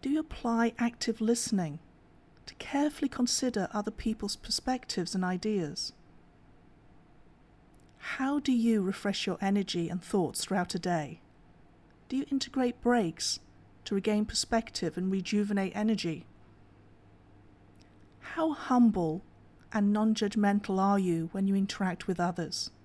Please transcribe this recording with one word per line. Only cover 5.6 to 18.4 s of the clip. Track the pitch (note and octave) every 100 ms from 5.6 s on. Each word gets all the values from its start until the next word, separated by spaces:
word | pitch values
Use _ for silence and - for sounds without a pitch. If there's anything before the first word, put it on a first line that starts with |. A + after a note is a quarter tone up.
| D#3 F3+ - - - - - - - - - - - - - - - - - - - - - -
How | - - C4 C#4+
do | C#4
you | B3 A3+ A3
refresh | F#3 G3 G3+ G3 -
your | F#3
energy | G3 G3+ F#3+ F3 E3+
and | F3
thoughts | - G3+ D#3 -
throughout | - F#3+ F3
a | F#3
day? | F3+ F3 C#3+ - - - - - - - - - _
Do | C4
you | C#4
integrate | C4+ - C4+ B3 -
breaks | A#3 A#3+ F#3 - - - - - - -
to | -
regain | G3 G3+ G#3
perspective | G#3+ - - A3+ - - E3+ -
and | F#3
rejuvenate | F#3+ F3+ G#3 G#3 G3+ F#3+
energy? | G#3 G#3+ G#3+ F3 D#3+ - - - - - - - - - - - - - - - - - - - -
How | - -